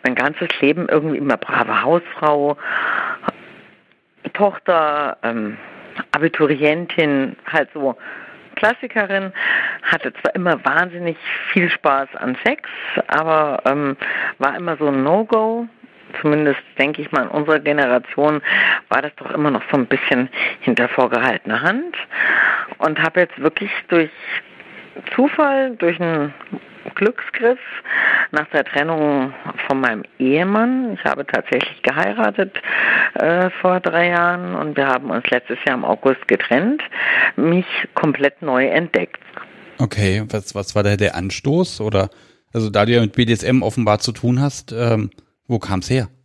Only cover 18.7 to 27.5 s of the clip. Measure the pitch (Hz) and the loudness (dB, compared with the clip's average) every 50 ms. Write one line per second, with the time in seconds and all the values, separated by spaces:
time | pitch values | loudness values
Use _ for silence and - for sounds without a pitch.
18.7 | - - - _ 107 127 139 151 _ - 135 131 - 147 147 147 131 107 - - | 0 -2 -2 _ 0 0 0 -2 _ -12 -12 -6 -2 0 0 2 0 0 -2 0
19.7 | - 139 123 - 135 131 - - 139 123 127 131 - - - - - - - - | 0 0 2 2 0 0 2 0 2 2 0 -2 -4 -4 -4 -4 -4 -2 -2 0
20.7 | 117 123 120 123 - - 127 117 127 117 120 131 113 - _ - 107 117 139 175 | 2 2 0 0 2 2 2 2 2 0 0 0 0 -2 _ -4 -4 0 0 0
21.7 | 208 262 330 359 - - - _ - - - - - - - - - - - - | 0 0 -4 -6 -8 -12 -12 _ -4 -2 0 0 2 2 2 0 0 -2 -6 -10
22.7 | - _ - 156 156 156 160 160 - 180 175 - - 131 135 156 - - 202 202 | -6 _ -2 -2 0 0 -2 0 2 0 0 0 -2 -2 -2 -2 -2 -2 -6 -6
23.7 | - - - - 175 170 160 156 - - - - - - - - - - - - | -8 -10 -4 2 2 2 2 2 -4 -16 -12 -8 -8 -8 -10 -12 -20 -20 -20 -20
24.7 | - - - - - - - - - - 254 294 - - 302 277 269 269 269 262 | -20 -20 -20 -18 -18 -14 -12 -4 0 2 2 2 2 2 2 2 2 0 0 -2
25.7 | 240 - 175 170 170 165 175 165 165 151 143 147 143 - - - - - - - | -2 0 0 0 0 2 -2 0 0 0 -2 -4 -6 -12 -16 -14 -14 -14 -14 -18
26.7 | - - - - - - 196 214 247 - - - - - 233 233 | -20 -16 -16 -12 -2 0 0 0 0 -2 -10 -8 -6 2 2 2